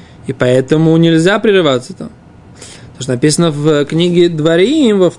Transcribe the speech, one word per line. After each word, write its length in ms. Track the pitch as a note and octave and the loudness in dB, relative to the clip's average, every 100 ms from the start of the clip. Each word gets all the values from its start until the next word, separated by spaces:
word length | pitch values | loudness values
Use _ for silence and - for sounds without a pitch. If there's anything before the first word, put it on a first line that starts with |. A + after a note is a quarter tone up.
| - - - | -20 -16 -12
И 40 | |
поэтому 640 | - B2 B2+ C3 D#3 D#3+ E3 | -4 0 0 0 0 2 2
нельзя 440 | E3 E3 E3 G#3 | 2 2 0 0
прерываться 540 | A3+ G3 D#3+ B2+ B2 | 0 0 0 -2 -6
там. 160 | - - - - - - - - - - | -14 -18 -20 -20 -20 -20 -20 -20 -20 -20
Потому 100 | - | -12
что 100 | C3 | -6
написано 380 | B2 D3+ D3+ E3+ | -2 0 0 -2
в 340 | D3 D3 D3 | -2 -2 0
книге 460 | C#3+ D#3+ F3 F3 F3 | -2 -2 0 2 0
Дворим, 680 | D#3+ D3+ E3+ G3 D#4+ B3+ G#3 | 0 0 2 2 2 0 2
во, 120 | |
в, 60 | F3+ | 0